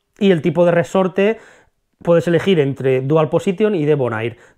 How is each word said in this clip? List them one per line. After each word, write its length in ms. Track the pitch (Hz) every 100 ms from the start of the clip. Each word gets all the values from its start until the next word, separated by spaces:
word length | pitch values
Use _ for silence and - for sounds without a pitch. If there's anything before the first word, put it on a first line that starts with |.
| _ -
y 120 | 196
el 120 | 170
tipo 240 | 170 156 175
de 60 |
resorte 640 | 170 - 190 185 - 202 220 - - _ _ _ _
puedes 260 | - 170 175
elegir 320 | 165 196 175
entre 400 | 139 135 131 131
Dual 300 | 135 160 151
Position 440 | 165 202 175 214
y 120 | 196 147
Debonair. 500 | 147 120 110 117 113 -